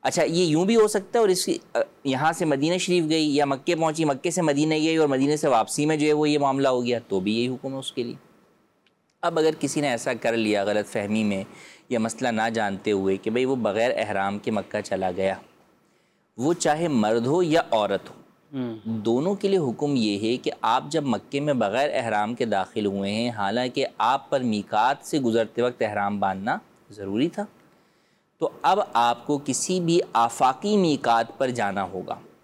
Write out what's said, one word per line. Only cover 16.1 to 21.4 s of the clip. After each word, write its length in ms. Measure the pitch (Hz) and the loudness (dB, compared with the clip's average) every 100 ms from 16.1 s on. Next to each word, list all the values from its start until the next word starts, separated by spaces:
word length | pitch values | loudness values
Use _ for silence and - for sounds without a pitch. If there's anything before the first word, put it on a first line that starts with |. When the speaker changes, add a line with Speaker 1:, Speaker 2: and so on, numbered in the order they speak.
| _ _ - | _ _ -4
Speaker 1:
وہ 160 | 131 | -2
چاہے 340 | 170 165 151 170 | 0 0 0 2
مرد 380 | 131 107 117 120 | 2 2 2 2
ہو 180 | 170 | 0
یا 180 | 175 160 - | 2 2 2
عورت 380 | 110 104 98 - | 0 2 -2 -4
ہو، 60 | - - _ _ 139 | -20 -20 _ _ -8
Speaker 2:
ہوں۔ 180 | 123 110 | -6 -6
Speaker 1:
دونوں 520 | 107 113 107 120 165 196 | -6 -4 0 0 0 -2
کے 120 | 202 | 0
لیے 120 | 196 | 0
حکم 340 | 139 110 147 139 | 0 -2 -2 0
یہ 360 | 107 101 110 | 0 0 -2
ہے 60 | 123 | -2
کہ 140 | - - | -4 -4
آپ 220 | 113 123 143 | 0 0 0
جب 140 | 160 139 | -4 -2
مکے 340 | 107 - | -4 -4
میں 140 | 139 | -4